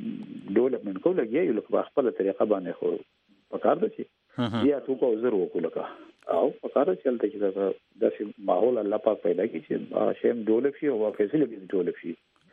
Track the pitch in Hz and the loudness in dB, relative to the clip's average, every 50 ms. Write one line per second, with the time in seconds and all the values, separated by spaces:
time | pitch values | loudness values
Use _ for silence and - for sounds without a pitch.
0 | - - - - - - - - - - 98 113 123 131 123 110 - 104 95 92 | -8 -8 -8 -8 -10 -12 -14 -12 -8 0 2 4 4 4 2 -2 -4 -6 -4 -2
1 | - 165 190 175 127 110 113 151 185 165 117 104 98 - 101 98 - - - - | 0 0 2 0 0 0 0 0 2 2 0 -2 -2 0 0 0 0 0 0 0
2 | 135 113 - - 95 98 95 - 110 107 104 95 90 87 85 - - 90 82 - | 0 0 0 0 0 0 0 0 2 2 2 0 -2 -4 -6 -2 -2 -2 -2 -2
3 | - - _ _ _ _ _ _ _ _ - 95 - 110 143 160 202 220 - - | -6 -12 _ _ _ _ _ _ _ _ -6 0 2 2 2 4 2 -2 -2 -6
4 | - - _ _ _ _ _ - 123 117 104 117 117 139 143 135 - - 131 131 | -12 -14 _ _ _ _ _ -4 -2 -2 0 2 2 2 2 2 -2 -4 -2 0
5 | 139 127 110 107 117 123 113 95 87 80 - 92 80 80 - 78 78 - - - | 2 2 2 2 2 2 2 2 0 0 -2 -2 -4 -4 -4 -6 -8 -8 -12 -16
6 | - - - _ _ - - - 113 143 - - - - - - 143 185 185 - | -20 -20 -20 _ _ -2 0 2 2 0 0 -4 -8 -2 0 2 2 2 0 0
7 | - 131 120 113 110 101 104 101 101 98 92 98 98 95 95 - _ _ _ - | 0 -2 0 0 0 -2 0 0 -2 -2 0 0 0 -2 -2 -4 _ _ _ -2
8 | 110 110 - - 107 104 - - 101 95 92 90 104 123 127 113 107 101 104 110 | 0 0 0 -2 -6 -10 -10 -6 -2 0 2 4 4 4 2 2 0 0 -2 0
9 | - 110 104 - - 92 87 87 98 113 - - - - - - - - - - | 2 0 0 2 0 0 0 2 0 -2 -2 -6 -6 -6 -6 -6 -6 -4 -2 0
10 | 110 107 101 - - 120 120 120 107 107 110 117 127 143 139 - - 147 131 107 | 0 0 0 0 0 0 0 0 2 2 2 2 2 0 -2 -2 -2 -2 0 0
11 | 107 107 101 - 104 101 - 160 143 113 - 98 95 90 101 95 87 85 82 - | 0 0 0 0 0 2 2 2 0 0 -2 -6 -6 -2 -2 0 0 0 -2 -4
12 | - 82 85 - _ _ _ _ _ _ | -8 -10 -10 -12 _ _ _ _ _ _